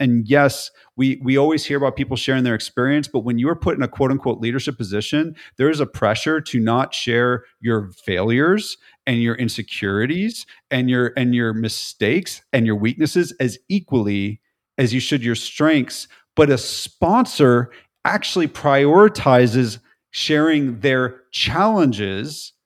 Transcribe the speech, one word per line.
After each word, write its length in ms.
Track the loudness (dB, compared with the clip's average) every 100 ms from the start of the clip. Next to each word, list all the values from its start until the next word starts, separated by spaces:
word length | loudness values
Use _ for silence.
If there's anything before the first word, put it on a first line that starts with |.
And 260 | 0 2 2
yes, 420 | 4 4 0 -12 _ _ -2
we, 240 | -2 -2
we 140 | 0 2
always 280 | 2 0
hear 140 | -2 -2
about 180 | -2 -2
people 200 | -4 -4
sharing 280 | -2 0
their 100 | 0
experience, 520 | -2 -4 -2 0 0 -2
but 120 | -4
when 180 | -2 -2
you 100 | -2
are 80 | -2
put 200 | -2 -2
in 60 |
a 60 | -2
quote 220 | 0 0
unquote 300 | 0 -2 -4
leadership 360 | -4 -4 -6 -8
position, 600 | -6 -4 -2 -2 -2 -8 -12 0
there 140 | 0
is 100 | 2
a 60 | -2
pressure 540 | 0 0 0 0 -2
to 180 | -2 -2
not 340 | 0 0 -2
share 500 | -4 -2 0 0 -2 -6 _
your 300 | -2 -2 -4
failures 840 | -10 -6 -2 0 2 4 2 -2 -12 _ _ -4
and 160 | 0
your 120 | 0 -2
insecurities 1080 | -4 -6 -10 -6 -2 0 -2 -2 -4 -6 -14 -20 -6
and 200 | -2 0
your, 220 | 2 0 0
and 180 | 0
your 180 | 0 0
mistakes 880 | -2 -4 -6 -10 -4 0 0 -4 -12 _
and 140 | 0 0
your 100 | 0
weaknesses 560 | -2 0 -2 0 -2 -2
as 180 | -4 -6 -4
equally 720 | -4 0 -2 0 -2 -4 -8 _ _ _ -2
as 160 | -2
you 60 | -2
should 220 | -2 -2
your 100 | -2
strengths. 720 | -4 -6 -2 2 2 0 -8 -16 _ _ 2
But 140 | 4
a 80 | 2
sponsor 1120 | -2 -10 -12 -4 0 2 2 4 4 4 0 -8 _ _
actually 440 | -2 -2 -2 -2 -2
prioritizes 1300 | -2 0 4 6 6 6 4 4 6 4 2 -2 -4 _ _ _
sharing 720 | -8 -2 2 2 2 -2 -2
their 420 | 0 2 0 -6 _
challenges 1200 | -6 -2 0 2 4 2 2 -2 -4 -6 -10 -16 _